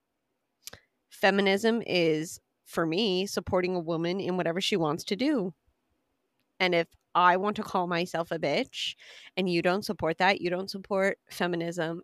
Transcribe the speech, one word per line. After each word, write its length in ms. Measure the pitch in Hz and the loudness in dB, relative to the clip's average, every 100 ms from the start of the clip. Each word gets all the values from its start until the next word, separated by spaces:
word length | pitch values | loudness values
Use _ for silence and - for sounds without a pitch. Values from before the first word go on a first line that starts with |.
| _ _ _ _ _ _ - - _ _ _ | _ _ _ _ _ _ -20 -20 _ _ _
Feminism 760 | - 202 196 196 196 220 233 - | 0 2 4 4 4 2 0 0
is, 540 | 175 165 156 160 - _ _ | 2 2 0 -4 -12 _ _
for 220 | - - 165 | -8 -4 -2
me, 400 | 165 220 180 202 | 0 0 0 -2
supporting 500 | - - 185 180 180 | -4 -2 -2 0 -2
a 60 | |
woman 400 | 160 165 170 190 | -2 -2 -2 -2
in 160 | 175 185 | -2 -2
whatever 240 | 165 170 | -2 -2
she 160 | - 202 | -2 0
wants 260 | 156 165 | 0 -2
to 140 | - 190 | -4 -2
do. 360 | 269 285 185 - _ _ _ _ _ _ _ _ _ _ | 0 0 -2 -6 _ _ _ _ _ _ _ _ _ _
And 120 | 180 | 2
if 140 | 170 170 _ _ | 2 0 _ _
I 240 | 170 180 180 | 4 6 6
want 180 | 202 214 | 2 -2
to 80 | |
call 240 | 214 190 175 | -4 -2 0
myself 420 | 170 180 165 165 | -2 -2 -4 -4
a 80 | 165 | -2
bitch 560 | 156 160 269 - - - - - - - | 0 0 -2 -6 -8 -8 -16 -20 -10 -4
and 140 | 185 | 0
you 140 | 170 | 2
don't 200 | 180 190 | 2 0
support 360 | - 185 160 165 | -2 -4 -2 2
that, 200 | 185 202 | 2 2
you 120 | 175 | 0
don't 180 | 180 196 | -4 -6
support 480 | 196 190 196 196 - _ | -10 -4 0 0 -2 _
feminism. 720 | - 175 170 170 175 160 170 | -4 -2 -2 -4 -4 -4 -6